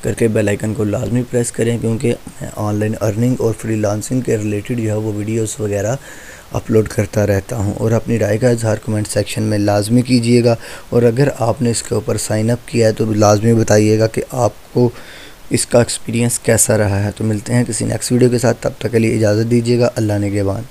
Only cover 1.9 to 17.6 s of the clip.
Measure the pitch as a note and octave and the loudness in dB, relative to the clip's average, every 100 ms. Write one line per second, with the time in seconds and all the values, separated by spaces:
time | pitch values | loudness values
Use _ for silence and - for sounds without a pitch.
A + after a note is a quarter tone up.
1.9 | A2+ A#2 A#2+ - - - - G#2+ G#2 G#2+ | -2 -2 -4 -8 -14 -14 -6 -4 -2 -2
2.9 | A2+ G#2+ G2+ A#2+ B2+ A2+ G#2+ A#2 G#2+ G#2 | -2 -2 0 0 2 0 -2 -4 -2 0
3.9 | G#2+ G2+ C3 A#2+ A#2 G#2+ G#2 - A#2+ A2 | -2 -2 -4 -2 -2 -2 -4 -4 -4 -2
4.9 | G#2+ A2 G#2 G#2 A2+ A2 - G#2+ G2+ G2+ | -2 -2 -4 -4 -2 -2 -4 -4 -2 -2
5.9 | C3+ - - - - - - - A2+ G#2 | -4 -8 -18 -20 -20 -8 -8 0 2 2
6.9 | - G2+ A2 G#2 G2 F#2+ B2 F#2+ - A2+ | -2 -2 0 2 0 -2 -4 -4 -2 0
7.9 | A2+ - A#2 G#2 G#2+ B2 A#2+ A2+ G#2+ - | 0 0 -2 0 2 2 2 0 -2 -2
8.9 | G#2+ G#2 - G#2 - G#2+ G#2+ G#2 G#2 G#2 | -4 -2 -2 -2 -2 -2 0 2 2 2
9.9 | A#2+ B2 B2+ A#2 A#2+ A#2 A#2 - - - | 2 4 2 4 4 4 0 -4 -16 -2
10.9 | A#2+ A#2+ A2+ C#3+ - A#2 A2 A#2+ A2+ - | 2 2 4 0 2 -2 0 0 -2 -2
11.9 | A#2 A2 A2 - G#2+ A2 A#2+ - A#2+ A2+ | -4 -2 -4 -2 -2 0 -2 -2 2 2
12.9 | G#2+ A2 G#2 G#2 G#2 A2+ A2+ A2 G#2+ G#2+ | 2 0 4 4 6 4 4 4 4 4
13.9 | G#2+ A2 - - C3 A#2+ - - - B2 | 4 2 -2 -6 -2 -2 -2 -6 0 0
14.9 | - - - - - - C#3+ - A#2+ A#2 | 0 -18 -18 -20 -20 -4 -4 2 2 2
15.9 | - - A2+ A#2+ - - A#2 - A2 G#2 | -2 -4 -2 -2 -2 0 2 2 2 2
16.9 | G2 G#2 - A2 G#2 - A#2+ | 0 -2 -2 -2 -2 0 0